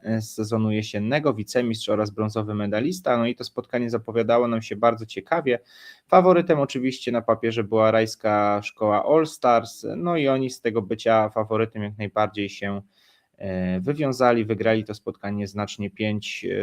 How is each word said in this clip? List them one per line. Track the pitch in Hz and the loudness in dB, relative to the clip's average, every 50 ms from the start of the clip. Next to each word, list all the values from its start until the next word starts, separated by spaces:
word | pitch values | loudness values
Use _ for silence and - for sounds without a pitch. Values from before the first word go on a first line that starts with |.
| - | -4
e, | 104 113 113 110 | -2 -2 -2 -2
z | - - | -4 -6
sezonu | - 110 107 117 110 110 110 | -6 -4 -2 0 0 0 0
jesiennego, | 107 107 107 - - 107 104 110 135 151 151 147 117 | 0 0 -2 -4 -4 -4 -2 0 0 0 2 0 -2
wicemistrz | 104 107 - - 127 120 117 113 110 - - | -2 -4 -2 -2 0 0 0 -2 -4 -2 -2
oraz | 107 104 107 104 | 0 0 0 0
brązowy | 104 107 110 107 107 113 104 104 107 | -2 -2 -4 -2 -2 -4 -4 -2 -2
medalista. | 104 104 104 101 104 127 156 185 185 - - 123 117 | -4 -2 -2 0 0 0 -2 -4 -2 -2 0 0 2
No | 117 | 0
i | 120 120 | -2 -4
to | - 123 | -6 -10
spotkanie | - - - 117 _ - 120 123 117 | -12 -10 -10 -8 _ -4 -4 -2 -2
zapowiadało | 117 113 113 - 110 117 113 110 117 120 123 120 | -4 -4 -4 -2 0 0 2 4 4 4 4 2
nam | 117 113 113 | 0 -2 -4
się | - 110 | -6 -4
bardzo | 104 117 117 113 110 113 | 0 2 2 2 0 -4
ciekawie. | 110 - - - - 165 170 151 135 120 117 _ _ - - - - - _ _ - | -10 -10 -10 -4 -2 -2 0 2 0 0 -2 _ _ -20 -20 -20 -20 -20 _ _ 4
Faworytem | - 185 180 185 180 175 170 175 165 151 | 6 6 8 8 6 6 4 2 2 2
oczywiście | 139 135 - 131 123 131 127 - - - 120 | 0 -2 -2 -2 -4 -4 -4 -4 -4 -2 -2
na | 117 113 | 0 2
papierze | - 113 110 - 113 110 117 110 | 0 0 2 0 -2 -2 -2 -2
była | 98 113 110 110 110 | 0 2 4 4 6
rajska | 110 113 110 110 - - - 110 104 104 104 104 104 104 101 | 6 4 2 0 -2 -4 -2 0 2 2 2 2 2 0 -2
szkoła | - - - 110 107 104 104 - | -6 -6 -2 0 2 2 2 2
All | - 147 160 160 | 4 4 2 2
Stars, | 151 - - - 127 120 113 113 113 - - - 104 - | 0 -2 0 2 4 4 4 2 -2 -8 -12 -10 -10 -8
no | - 170 175 175 | -6 -4 -2 0
i | 165 143 135 | 0 2 2
oni | 135 131 135 127 | 2 0 0 -4
z | 127 - | -6 -4
tego | - 117 107 113 101 | -4 -2 -2 -2 -2
bycia | 92 117 110 - 113 113 110 107 107 | -4 -4 -2 2 4 4 4 4 2
faworytem | - 113 110 107 113 107 113 110 - 110 104 | 0 -4 -2 0 0 0 0 -2 -4 -6 -8
jak | 104 104 104 | -8 -6 -8
najbardziej | 107 98 - 107 107 104 - 104 101 98 | -8 -4 -2 0 -2 0 -2 -4 -6 -6
się, | - - 101 101 101 101 101 _ _ _ _ _ _ _ _ _ _ - | -6 -8 -6 -6 -6 -6 -10 _ _ _ _ _ _ _ _ _ _ -12
e, | - 98 92 92 92 92 92 92 | -8 -6 -4 -2 -2 -2 -2 -2
wywiązali, | 92 131 147 147 151 135 127 123 127 123 120 117 110 | -2 -2 -2 -2 -2 -2 0 4 4 4 4 4 2
wygrali | 104 113 95 107 113 110 110 104 | 0 -2 0 2 2 2 2 0
to | - 104 | -4 -10
spotkanie | - - 104 98 _ - 101 104 104 104 | -10 -10 -10 -10 _ -6 -6 -4 -4 -6
znacznie, | 95 98 104 104 98 - - 104 101 | -6 -4 -4 -6 -6 -6 -6 -8 -8
pięć, | - - 110 107 104 104 104 - - - - 92 95 101 | -6 -4 -2 -2 -2 -4 -6 -8 -10 -8 -6 -4 -4 -2